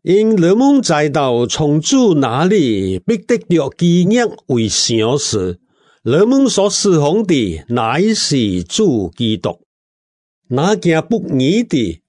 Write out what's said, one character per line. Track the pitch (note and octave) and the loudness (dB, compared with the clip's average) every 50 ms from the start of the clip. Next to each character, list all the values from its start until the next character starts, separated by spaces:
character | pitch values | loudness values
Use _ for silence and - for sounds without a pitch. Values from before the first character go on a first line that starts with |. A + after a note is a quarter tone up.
因 | _ D#3+ F#3 G#3 G#3+ A3 A3+ | _ 2 2 2 2 2 2
人 | F#3+ E3 E3+ G3 | 2 4 2 4
们 | A3+ C4+ C#4 C#4+ C4+ A3+ | 4 4 4 2 2 2
知 | - D#3+ D3 D3+ D3+ | 0 0 0 0 0
道 | C#3 D#3 C#3 C3 A#2+ A#2+ A#2+ | 0 0 0 0 0 0 -2
从 | A#2 - - D#3 D3 D3 D#3 | -2 -2 -2 -2 0 0 0
主 | D#3 - C#4 C4+ B3 G#3 E3+ | 0 0 2 2 4 4 2
那 | D3 C3+ A#2+ A#2 C3 E3 | 2 0 0 0 0 0
里 | F#3 G#3+ G3+ D3+ A#2+ G#2+ G2 F#2+ F#2 F#2+ F#2 | 2 2 2 2 0 0 -2 -2 -2 -4 -4
必 | _ - A#3 | _ -4 -4
得 | - - - A#3+ A3 | -4 -2 -4 -4 -4
到 | - - E3+ D#3+ C#3 C3 - | -2 -2 -2 0 0 -4 -4
基 | - E3+ F3 E3+ F3+ F3+ | -2 0 2 2 2 2
业 | F3+ A3 B3 A#3+ F#3 - - _ | 2 2 0 0 -2 -6 -10 _
为 | - C3+ A#2 A2 G#2 | -4 -2 -2 -2 -2
赏 | - - - - A#2+ A2+ G#2+ A#2 C3 | -2 -4 -2 -2 0 0 0 0 -2
赐， | D3 - - - G#2 F#2 F#2 F2 _ _ _ _ _ _ _ _ _ _ | -2 -4 -4 -4 -4 -4 -4 -6 _ _ _ _ _ _ _ _ _ _
人 | A2+ B2+ E3 G#3 A#3 | -2 2 2 2 2
们 | C4+ C4+ C#4 | 2 2 2
所 | A#3 - G3+ F#3+ G#3 | 2 2 0 0 0
侍 | F#3+ - - G3 F3+ D#3 | -2 0 0 2 2 2
奉 | C#3+ C#3+ E3+ A3 A3+ | 2 2 0 0 0
的 | F#3 E3+ C3+ A2 F#2+ E2 D2+ - - | 0 0 0 0 -2 -4 -8 -8 -4
乃 | A#2+ A#2+ A2+ A2 B2+ D#3 G3 A3 A3 | -4 -2 -2 -2 0 0 0 0 0
是 | - - - D3 C3+ A#2 G2+ F#2 F2+ F2 | -2 -2 -2 0 0 0 0 -2 -4 -6
主 | - - - A3 F#3+ C3 A2 F#2+ E2+ _ | -6 -2 0 0 0 0 0 -4 -6 _
基 | - B2 A2 G#2+ | -4 -2 -2 -2
督。 | F#2 - F2+ E2+ _ _ _ _ _ _ _ _ _ _ _ _ _ _ _ _ _ _ _ | -4 -4 -8 -8 _ _ _ _ _ _ _ _ _ _ _ _ _ _ _ _ _ _ _
那 | B2 C3+ D#3 G3 G#3+ G#3 | -4 -2 0 0 -2 0
行 | - F3 D#3+ D#3+ D#3+ - | 0 0 0 0 0 -2
不 | A#3+ G#3+ F#3 - D#3 C3 | -4 -4 -4 -4 -2 0
义 | C3 C#3+ F#3+ A#3 A#3+ | 0 0 0 0 -2
的 | - - C#3 A2+ F2 D#2+ - _ | -2 -2 -2 -2 -4 -6 -12 _